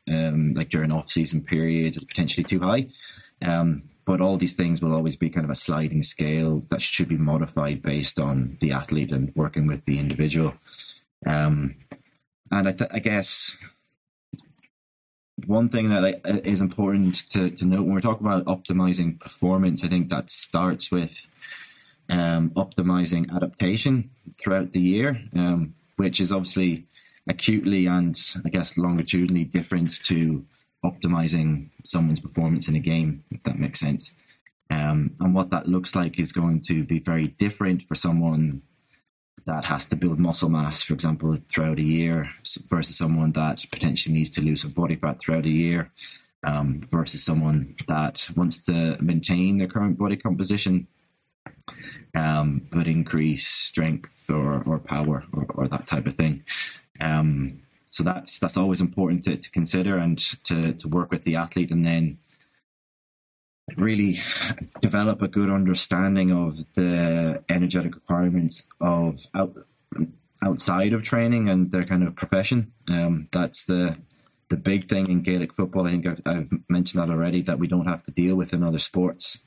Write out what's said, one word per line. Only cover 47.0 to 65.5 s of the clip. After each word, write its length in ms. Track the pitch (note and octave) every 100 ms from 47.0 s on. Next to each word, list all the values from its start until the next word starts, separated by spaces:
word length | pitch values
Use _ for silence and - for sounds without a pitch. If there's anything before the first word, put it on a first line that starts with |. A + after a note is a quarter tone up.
| D#2+ D2
someone 520 | - D#2 D#2 D2+ C2 - -
that 420 | D#2 D2+ - - D#2+
wants 240 | F2+ -
to 380 | - E2 E2 -
maintain 560 | E2 E2 - F2+ F#2 G2
their 100 | F#2
current 300 | G#2+ G2+ F2+
body 200 | G2+ G2
composition, 720 | G#2+ F2+ F#2+ G2+ G2 F2+ F2+ _ _ _ _ _ - - - - - - - D#2+
um, 520 | D#2 D2+ D2+ C#2 -
but 160 | E2+ D#2+
increase 640 | D#2+ D2+ D#2+ D#2 C#2 -
strength 840 | - - - D#2+ D#2 - - -
or, 320 | D2+ C#2 C#2 C#2
or 100 | -
power 480 | - C#2+ D2+ C#2 -
or, 120 | - - -
or 120 | C2+
that 200 | C#2 -
type 180 | C2 -
of 100 | -
thing. 280 | D#2 C#2 - - - - _ -
Um, 600 | D#2+ D#2 D#2 C#2+ C2 - - _ -
so 160 | -
that's, 340 | E2+ F2+ - -
that's 200 | F#2 F#2
always 240 | F#2+ F2+
important 420 | F2 G2 F2+ F2
to, 140 | F#2 D2
to 120 | -
consider 480 | F2+ E2 F#2 F#2+ F#2+
and 220 | E2+ D#2+ - -
to, 300 | - E2 E2
to 140 | - D#2
work 220 | E2+ E2+
with 140 | E2+
the 140 | F2 D#2+
athlete, 340 | E2 F2+ E2+
and 120 | E2+
then 360 | E2 E2 D#2+ - _ _ _ _ _ _ _ _ _ _ _ _ _ _ - -
really 420 | G#2+ G#2 G2+ F2+ - - - - - -
develop 400 | G#2 G#2 G#2+ -
a 60 | G2+
good 200 | G2+
understanding 840 | G2+